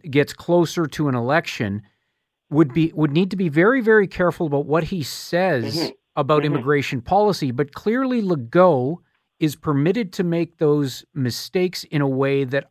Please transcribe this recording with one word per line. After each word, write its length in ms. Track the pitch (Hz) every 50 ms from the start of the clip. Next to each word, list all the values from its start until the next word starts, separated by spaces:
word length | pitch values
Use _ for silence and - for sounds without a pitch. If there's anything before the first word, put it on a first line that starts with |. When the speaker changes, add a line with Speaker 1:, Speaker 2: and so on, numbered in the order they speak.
| - 160
Speaker 1:
gets 220 | 127 143 143 -
closer 540 | - - - - 175 175 170 156 - 180 165
to 220 | 143 - - 151 143
an 60 | 127
election, 680 | 123 117 123 143 165 165 - - - 127 101 98 107 - _ _ _ _ _ _ _ _ _ _ _ _ _
would 220 | 147 147 165 135
be, 220 | 123 165 156 160 -
would 180 | 151 151 147
need 200 | 139 165 196 190
to 40 | 208
be 140 | 185 196 165
very, 320 | 139 160 175 214 262 269
very 260 | 220 220 220 214 196
careful 380 | 160 - - 180 175 - - 180
about 220 | 151 143 139 143
what 160 | 131 147 165 165
he 180 | 143 202 175
says 720 | 139 - - - - - - 175 185 190 156 123 110 107 120
Speaker 2:
Mm-hmm. 140 | 170 156 - - _ _ _ _
Speaker 1:
about 280 | 151 143 131 151 151 143
Speaker 2:
Mm-hmm. 100 | 151 147
Speaker 1:
immigration 480 | 139 117 135 147 143 127 - 143 127
policy. 480 | 117 - 180 202 214 208 185 - 160 131
But 220 | 117 127 147 160 -
clearly 480 | - - 208 226 254 269 254 254 240
Legault 760 | 208 185 175 147 117 117 - 175 185 185 156 127 123 135 170 - _ _ _ _ _ _ _ _
is 160 | 165 156 135
permitted 580 | - - 160 147 139 143 170 196 247 233 175 -
to 100 | - 185
make 360 | 170 170 170 170 165 _ _
those 440 | 165 151 147 147 143 131 120 - - _ _
mistakes 720 | 156 131 123 113 - - - - 190 180 185 180 - -
in 160 | - 165 147
a 60 | 143
way 360 | 139 131 131 135 135 139 139 139
that 260 | 127 131 139 143 -